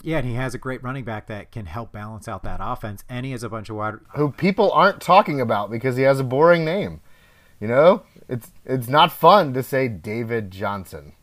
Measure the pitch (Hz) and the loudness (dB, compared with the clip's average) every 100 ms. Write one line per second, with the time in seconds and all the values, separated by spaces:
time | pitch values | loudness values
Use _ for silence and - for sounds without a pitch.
0 | 156 160 123 120 131 123 135 127 123 135 | -6 -4 -2 -4 -6 -6 -8 -8 -8 -10
1 | 120 107 - 104 95 117 95 117 110 107 | -8 -10 -10 -14 -12 -14 -12 -12 -12 -12
2 | 107 110 - 104 - 90 104 123 110 101 | -14 -14 -12 -10 -6 -6 -6 -6 -8 -12
3 | - 123 131 127 117 110 104 107 107 107 | -12 -10 -8 -8 -8 -10 -8 -6 -6 -8
4 | - 143 147 - 185 202 196 147 185 190 | -10 -4 -4 0 -2 2 2 4 2 2
5 | - 185 214 143 117 107 104 117 131 123 | 4 4 4 0 0 0 -2 -4 -4 2
6 | 135 135 131 131 165 170 156 190 120 78 | 2 2 0 4 6 4 2 -4 -4 -10
7 | - - _ _ _ - 104 123 160 208 | -18 -20 _ _ _ -10 -2 4 6 6
8 | - _ - 123 - - - 131 117 147 | 2 _ -10 -10 -10 -18 -6 -6 0 4
9 | 170 - 165 202 156 127 123 135 131 98 | 4 6 6 6 6 -2 -2 0 0 -4
10 | 113 110 113 117 101 95 101 101 87 80 | -8 -6 -4 -4 -6 -6 -6 -6 -8 -14
11 | 71 - | -18 -20